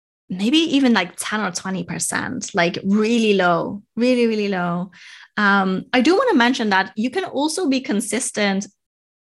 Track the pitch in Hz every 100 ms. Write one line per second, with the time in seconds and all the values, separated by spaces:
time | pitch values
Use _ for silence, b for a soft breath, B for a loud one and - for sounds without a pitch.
0 | _ _ - 180 208 311 330 277 262 214
1 | 180 - - 214 196 175 185 185 175 165
2 | - - - - - 185 170 - 190 208
3 | 214 233 220 196 180 165 - 202 - -
4 | 247 247 233 214 202 185 175 175 196 B
5 | B B B - 208 202 190 185 - 254
6 | 247 381 508 320 233 262 220 190 196 -
7 | 240 339 370 262 302 381 330 262 269 202
8 | - 220 - - 202 196 - _ _ _
9 | _ _